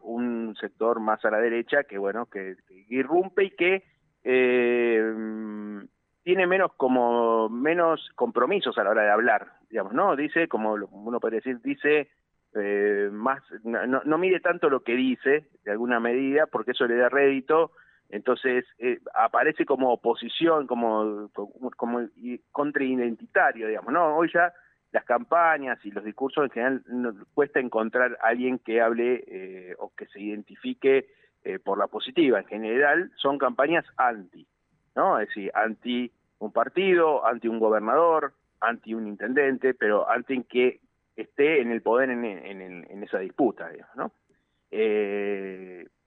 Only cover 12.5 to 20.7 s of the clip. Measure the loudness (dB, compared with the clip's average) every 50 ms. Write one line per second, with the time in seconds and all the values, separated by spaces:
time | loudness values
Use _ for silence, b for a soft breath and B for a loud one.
12.5 | -6 -4 -2 0 0 2 2 2 2 2 0 -2 -4 -4 -2 -2 -2 -4 _ _
13.5 | -18 -12 -8 -6 -4 -2 -2 0 -2 0 0 0 0 0 2 2 0 0 0 -2
14.5 | -2 2 2 0 0 0 -2 -2 -2 0 2 0 0 0 2 2 2 0 0 _
15.5 | _ _ -8 -6 -4 -4 -2 0 0 0 0 0 0 0 0 0 2 2 2 2
16.5 | -2 -6 -4 -4 -2 0 0 2 2 4 2 4 4 4 4 4 2 2 0 2
17.5 | 2 2 2 2 b b b b b b b _ -12 -8 0 0 -2 0 0 0
18.5 | 0 0 -2 _ _ -6 -4 -4 -4 -4 -6 -6 0 2 2 2 2 2 2 2
19.5 | 2 0 0 0 2 2 4 2 2 2 2 0 0 0 -2 -8 -4 0 2 2
20.5 | 2 2 0 -2